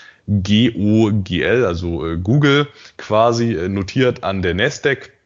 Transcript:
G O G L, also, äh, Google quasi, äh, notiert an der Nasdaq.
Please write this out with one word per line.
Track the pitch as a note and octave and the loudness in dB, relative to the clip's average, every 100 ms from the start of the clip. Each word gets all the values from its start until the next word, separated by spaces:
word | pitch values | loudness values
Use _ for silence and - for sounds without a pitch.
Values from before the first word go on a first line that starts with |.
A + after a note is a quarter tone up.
| - _ - | -20 _ -4
G | G2+ F#2+ G#2+ B2 - | -2 2 2 2 0
O | G#2 A2 A2 | 0 2 2
G | G#2+ F#2 F2 | 0 -2 -2
L, | D2 A#2+ G#2+ | 0 2 0
also, | E2+ F2 E2 E2 | -2 -4 -4 -4
äh, | E2 | -4
Google | F#2 C#3+ D3 C#3+ C#3+ - - - | 0 2 4 4 0 -6 -20 -18
quasi, | - G#2+ A#2 A#2 A#2 E2+ | -2 2 2 2 0 -2
äh, | F#2 | -2
notiert | G2 F#2+ C3+ B2+ A#2+ | -4 -4 0 0 0
an | F#2+ G2 | -4 -2
der | F2+ | -2
Nasdaq. | F2 C3 - D3 C3+ - _ | 0 -2 -2 -4 -4 -8 _